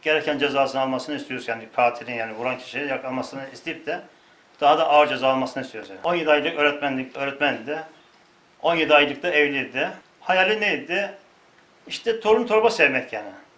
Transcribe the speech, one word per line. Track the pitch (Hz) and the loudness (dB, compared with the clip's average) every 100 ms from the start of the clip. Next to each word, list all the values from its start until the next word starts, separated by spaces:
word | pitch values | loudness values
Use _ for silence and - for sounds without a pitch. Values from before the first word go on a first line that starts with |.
Gereken | 156 156 151 143 | 2 0 0 -2
cezasını | 131 139 131 135 | 0 2 0 0
almasını | 131 131 - 147 | -2 -2 -4 -10
istiyoruz | 143 127 113 | -8 -10 -6
yani | 113 110 - | -8 -6 0
katilin | 123 120 120 | 0 0 -10
yani | 120 113 | -8 -6
vuran | 110 120 127 | -6 -6 -6
kişiye | - 123 143 | -8 -8 -6
yakalamasını | 131 131 131 123 135 135 | -6 -6 -6 -8 -10 -14
isteyip | 131 - 156 - | -12 -12 -10 -8
de | 175 - _ _ _ _ _ | -8 -10 _ _ _ _ _
daha | 143 156 | 4 4
da | 160 | 6
ağır | 147 147 | 6 4
ceza | 131 131 | 2 2
almasını | 131 131 135 | 2 0 -6
istiyoruz | 123 113 98 | -10 -12 -14
yani. | 95 | -8
On | 165 | -2
yedi | 175 156 | -2 2
aylık | 147 143 156 | 2 2 2
öğretmenlik, | 147 147 143 131 131 - | 0 2 -4 -4 -6 -6
öğretmendi. | 139 139 147 120 113 156 160 - _ _ _ _ _ _ | -6 -2 -2 -2 -6 -8 -8 -18 _ _ _ _ _ _
On | 160 | 0
yedi | 170 151 | 0 6
aylıkta | 151 143 135 180 | 6 6 0 -2
evliydi. | 151 147 139 117 131 165 - _ _ | 2 2 0 -4 -4 -6 -8 _ _
Hayali | - 185 190 214 | -2 2 2 2
neydi? | 208 151 143 180 202 - _ _ _ _ _ _ - | -2 -4 -4 -4 -4 -10 _ _ _ _ _ _ -14
İşte | - - 220 | -8 -4 -2
torun | 214 226 240 | 4 4 4
torba | 214 220 | 4 4
sevmek | 214 147 131 123 | 4 4 4 -4
yani. | 110 104 95 - | -10 -10 -16 -20